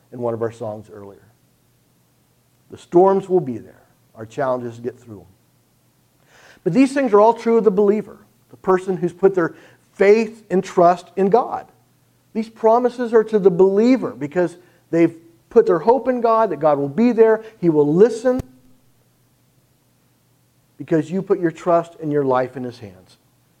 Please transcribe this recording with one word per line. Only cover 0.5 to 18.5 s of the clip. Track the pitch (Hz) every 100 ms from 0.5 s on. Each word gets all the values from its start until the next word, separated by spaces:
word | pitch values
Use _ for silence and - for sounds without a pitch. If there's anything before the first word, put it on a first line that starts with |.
songs | 113 113 107 101
earlier. | 107 101 101 _ _ _ _ _ _ _ _ _ _ _ _ _ _ _
The | -
storms | - 175 190 196 190
will | 185
be | 139 113
there. | 92 - _ _ _
Our | - 113
challenge | 131 135 127
is | 120 117
to |
get | 120 123
through | 117 104
them. | 90 92 _ _ _ _ _ _ _ _ _ _ _ _
But | -
these | 175 269
things | 277 262
are | 202
all | 214
true | 233 233 233
of |
the | 214
believer, | 196 208 214 - - _ _ _
the | -
person | - 185 185 180
who's | 170
put | 170 190
their | 190 160 - - _ _
faith | - 196 214 220 - -
and | 180
trust | 190 - 170 180 - -
in | 190
God. | 185 - - - _ _ _ _ _ _
These | 214 220
promises | - 220 233 247 240 240
are | 226
to | 220 214
the | 196
believer | 170 190 196 233 254 170
because | 107 143 175 175 170 _ _ -
they've | 165 165 - _ _ _
put | 226 220
their | 175
hope | 185 254 247
in | 247
God, | 226 220 220
that | 147
God | 156 143
will | 143
be | 139 240
there, | 226 220 220 - -
He | 175
will | 151 147
listen, | 160 226 233 254 254 -